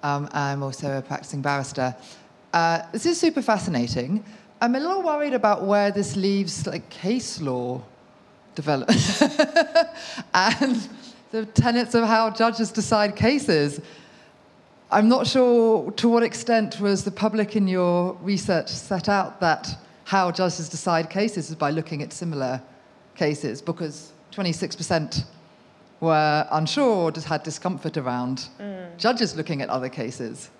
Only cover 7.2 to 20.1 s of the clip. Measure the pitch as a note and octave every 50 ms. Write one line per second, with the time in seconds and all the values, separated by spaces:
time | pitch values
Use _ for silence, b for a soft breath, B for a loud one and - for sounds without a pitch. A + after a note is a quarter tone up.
7.2 | - - - - D#3+ C#3 B2+ B2 B2 B2 B2+ B2+ A2 - - _ - _ _ _
8.2 | _ _ _ _ _ - - - C#3+ D3+ D3 C3+ B2+ - A#3 - D3+ - G3+ -
9.2 | - D4 - - D4+ - - E4+ D#4+ D#4+ - E4 E4 D#4+ - - - - - -
10.2 | - - - F3+ F#3 G#3+ - - C#4 C4+ B3 A3 G3 - B B B B B B
11.2 | B - - A3 A3 G#3+ - - A3 A#3+ A#3 A#3+ A#3+ A#3 - A#3 A#3 G#3+ A3+ A3
12.2 | A3+ A3 A3 - A3+ A#3 A3+ A3+ A3+ - - A3+ G3+ - A3+ G#3 G#3 G3+ G3+ -
13.2 | - A3 C#4+ C#4+ C#4+ - F3+ D#3 D3 D3 C#3+ D3+ B B B B B B B B
14.2 | B B B B _ _ _ _ _ _ _ _ _ _ - G#3 G#3+ A3 B3 C4+
15.2 | C4 - - C4+ B3+ B3 A#3+ A#3+ A3+ A3+ A3+ F#3+ C3+ - G#3 - - A#3 A#3 A#3
16.2 | A#3 A#3 A#3 - - - A#3 A3+ A3 - - - G3+ G3+ G3 F#3 - G#3 F#3+ -
17.2 | G3+ A3 G#3 A3 G#3 G#3 G#3+ A3 G3+ F#3 F#3 F#3 F3+ F3 F3 F3 F3 F3+ F3+ -
18.2 | D3+ F#3 G3+ F#3+ - - F#3 D#3+ - - - - - - G3 F3+ - G#3 G3+ G3
19.2 | F#3+ - - - F#3 E3 D#3 - - - - - B B B B B -